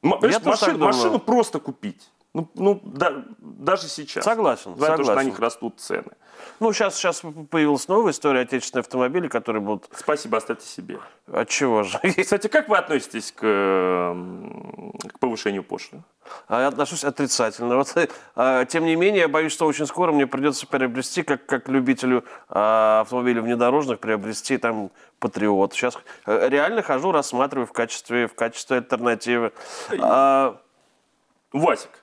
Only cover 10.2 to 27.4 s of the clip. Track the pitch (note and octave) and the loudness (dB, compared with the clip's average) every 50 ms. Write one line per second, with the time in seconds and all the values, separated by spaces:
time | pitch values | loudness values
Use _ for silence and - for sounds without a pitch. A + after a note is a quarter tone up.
10.2 | - - A2 - A3 - D#3 - - - - - - - - - - - - _ | -2 -2 -2 -2 -2 -4 -8 -8 -8 -18 -16 -16 -14 -12 -14 -14 -14 -18 -20 _
11.2 | _ - - - A2+ A2+ - - C#3+ C3 A#2 G#2+ G#2 F#2+ - - - F#3 F3+ - | _ -8 -4 -4 -2 -2 -2 0 2 2 4 2 2 0 -2 -2 0 0 0 0
12.2 | F#3 - - G3+ G3+ G#3 - D#4 D4+ D4+ D#4 C#4+ - - D#3+ C3+ - - - A2+ | 0 0 0 0 0 2 2 2 2 4 2 2 2 2 -2 -2 -2 -2 -10 -10
13.2 | G#2 - - - - A2 G#2 G2 G2 F#2+ F#2+ F#2+ F#2 F#2 F#2 F2+ F2+ F2 F2 F2+ | -10 -10 -12 -2 2 2 4 4 4 4 4 4 4 2 2 2 0 -2 -4 -6
14.2 | F2+ F#2 F2+ - - - - - - - - - - - - - - G#2+ - - | -8 -10 -12 -12 -14 -14 -14 -14 -14 -14 -16 -14 -16 -16 -14 -14 -14 -16 -6 -4
15.2 | - B2+ A2+ G#2+ - G#2+ G2+ G2 F2+ _ F#2 F2+ - - - - - _ _ _ | -2 -2 -2 -2 -4 -4 -4 -4 -6 _ -10 -12 -12 -14 -20 -20 -20 _ _ _
16.2 | _ - - - - _ - A#2 B2+ C#3 C3+ A2 D3 - - D#3 - C#3+ C3+ - | _ -20 -20 -20 -8 _ 0 0 2 0 0 -2 -4 -4 -4 -4 -4 -4 -2 -2
17.2 | D3 B2+ - - B2 A2 G#2+ - A#2+ A#2+ B2 B2+ C#3 C3+ - E3+ E3+ - - - | -2 -2 0 0 0 0 -2 -4 -2 0 2 2 2 2 0 0 0 0 -2 -12
18.2 | - - _ - B2 C3 C3 C3 B2+ B2+ - E3+ E3 E3 D#3+ E3 F3 G3 G#3 G3 | -20 -18 _ 0 2 2 4 2 0 2 0 0 2 2 2 4 2 4 4 4
19.2 | E3+ D#3 C#3+ D#3 D#3+ D#3 D3 - F3 D#3 C#3+ C#3+ D3+ C#3 - - F3+ E3+ D#3 D3 | 2 4 2 0 0 0 -2 0 0 0 2 0 -4 -6 -2 0 0 2 4 2
20.2 | C#3 C3 - C3+ C3+ D3 C#3 - - - - C#3 C3 B2+ A#2 C3 B2+ - - - | 2 2 0 0 0 0 0 0 -6 -4 -2 0 0 0 -2 -4 -6 -4 -4 -4
21.2 | E3 - C#3+ B2 - - - B2+ - - C3 C3+ B2+ B2 C3+ A#2 - B2+ C3 B2 | -2 -2 -2 -4 -2 -2 -4 -4 -2 0 0 0 2 2 0 0 2 2 2 2
22.2 | - - - - - _ - - G#2 G#2+ A2 A2+ A2 A2 A2 A2 A2 A2 A#2+ B2 | 0 -4 -20 -20 -18 _ 0 2 2 4 4 4 6 6 6 4 2 2 -2 -2
23.2 | B2 B2+ B2 A#2 A2 A#2 A#2+ A#2 A#2+ B2 B2+ D3 D3+ C3+ A#2+ - - A2 A2 G#2 | 0 2 0 0 0 -2 0 2 2 4 4 2 0 0 -4 -4 -2 -2 -2 -2
24.2 | G2 A2 A2 - - - C3+ B2 - A#2 A2+ A2 G2+ F#2+ _ _ - _ _ _ | -2 -6 -8 -8 -4 -2 -4 0 0 -2 -2 -2 -6 -10 _ _ -20 _ _ _
25.2 | - G#2+ - - G2+ G#2 G#2 F#2+ G2 G2 - - - B2 - - - - - - | -6 -6 -4 0 2 2 4 4 2 2 0 -2 -2 -2 -4 -4 -18 -20 -20 -16
26.2 | _ - G#2 A2 F2 B2+ B2+ C#3+ D3 F3 A3+ A3+ G3+ - C#3+ C3 D3 F#3+ F3+ D3+ | _ 0 0 2 2 4 2 2 2 2 0 -2 -2 0 -2 0 0 0 0 0
27.2 | C#3 - - B2 | 0 0 0 0